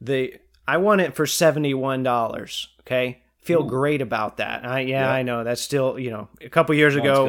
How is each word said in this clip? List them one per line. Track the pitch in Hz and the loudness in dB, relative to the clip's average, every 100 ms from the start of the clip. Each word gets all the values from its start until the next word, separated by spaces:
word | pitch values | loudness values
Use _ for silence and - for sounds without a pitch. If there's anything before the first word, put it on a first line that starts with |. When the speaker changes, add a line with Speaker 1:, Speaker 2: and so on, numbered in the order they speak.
Speaker 1:
the, | 120 135 131 - _ _ - | -4 -2 -2 -8 _ _ -2
I | 156 | 2
won | 202 196 | 4 4
it | 165 - | 2 0
for | 147 | -2
seventy-one | - 160 147 147 135 135 131 | 2 4 4 0 -2 -2 -2
dollars, | 127 120 113 113 - - - _ | 0 0 -2 -6 -10 -12 -12 _
okay? | - 127 127 120 _ _ | -4 -2 -2 -6 _ _
Feel | - 170 | 0 0
Speaker 2:
Ooh. | 139 | 2
Speaker 1:
great | 131 143 147 | 0 0 0
about | 120 113 107 - | -2 -4 -4 -4
that. | 107 113 120 | -6 -6 -4
I, | 131 | -4
yeah, | 131 135 131 | -2 0 0
Speaker 2:
Yeah. | |
Speaker 1:
I | 131 | 0
know. | 127 120 | -2 -2
That's | 113 120 | -4 -4
still, | - 143 131 117 | -2 0 0 -2
you | 127 | -6
know, | 107 104 - | -8 -12 -18
a | 123 | -2
couple | 170 156 | 0 2
years | 147 147 143 | 4 4 4
Speaker 2:
Sounds | 139 | 4
Speaker 1:
ago, | 139 | 4